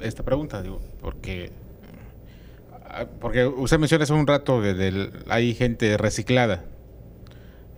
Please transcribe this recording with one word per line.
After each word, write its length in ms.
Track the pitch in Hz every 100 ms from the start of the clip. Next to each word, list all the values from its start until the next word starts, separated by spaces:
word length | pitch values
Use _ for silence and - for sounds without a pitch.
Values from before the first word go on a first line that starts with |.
esta 220 | 110 -
pregunta, 380 | 113 139 - 104
digo, 200 | 92 92 - -
porque, 520 | 92 - - 92 90 - - - - - - - - - - - - -
ah, 220 | - 82 120 -
porque 240 | 117 117 123
usted 340 | 131 127 160
menciona 240 | 151 160
hace 80 | 143
un 160 | 151 143
rato 340 | 143 - 123
que 120 | 104
del, 380 | 92 95 95 98 - -
hay 240 | 117 120
gente 420 | 110 123 117 110 104
reciclada, 680 | 107 - 104 127 120 92 - - - - - - - - - - -